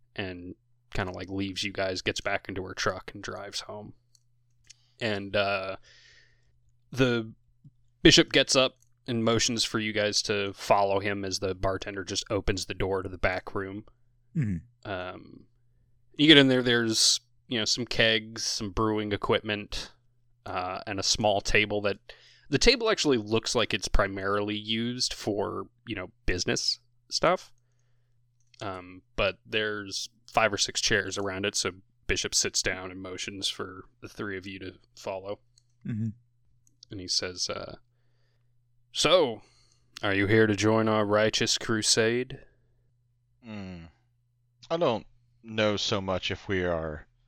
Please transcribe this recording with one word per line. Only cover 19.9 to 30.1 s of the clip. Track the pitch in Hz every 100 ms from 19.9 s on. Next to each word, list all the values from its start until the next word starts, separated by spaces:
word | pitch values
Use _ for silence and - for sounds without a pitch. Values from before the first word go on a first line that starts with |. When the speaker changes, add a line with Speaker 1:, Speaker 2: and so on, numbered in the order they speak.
| _ _ _ _ _ -
Speaker 1:
uh, | 92 90 92 -
and | 98
a |
small | - - 107 101
table | - 110 104 104
that, | 101 98 - - - _ -
the | 139
table | 233 254 220
actually | 208 151 127
looks | 104 113 - 123
like | 104
it's | 104 -
primarily | - 98 98 98 104 104 107
used | 107 113 117 127 -
for, | - 117 104 98 95 95 _ -
you | 101
know, | 92 _ -
business | 90 - - - - _ _ -
stuff. | - 160 180 - - _ _ _ _ _ _ _ _ _ -
Um, | 104 92 90 92 _ -
but | 98 90 -
there's | 110 107 104 98 - -